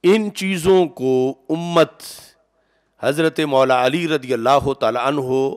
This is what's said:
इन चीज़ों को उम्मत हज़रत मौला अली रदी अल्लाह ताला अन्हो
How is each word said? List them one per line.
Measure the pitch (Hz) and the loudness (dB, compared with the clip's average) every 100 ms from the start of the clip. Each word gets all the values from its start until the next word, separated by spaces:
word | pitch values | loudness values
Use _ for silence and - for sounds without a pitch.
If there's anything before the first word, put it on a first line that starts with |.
इन | 175 214 208 | 4 2 0
चीज़ों | 208 190 185 165 190 170 | -6 -6 -2 2 4 2
को | - 131 131 127 135 _ | -2 -2 0 0 -4 _
उम्मत | 160 170 170 156 _ - - - _ _ _ _ _ _ _ | -6 0 2 2 _ -20 -20 -20 _ _ _ _ _ _ _
हज़रत | 120 147 160 - 151 | -4 0 -2 -2 -2
मौला | 135 135 127 | 2 2 2
अली | 127 156 170 | 2 -2 -2
रदी | 156 127 | -4 -4
अल्लाह | 123 117 139 131 139 | -4 2 2 0 -2
ताला | 113 120 | -2 0
अन्हो | 127 147 127 131 135 | -2 -2 -2 -2 -2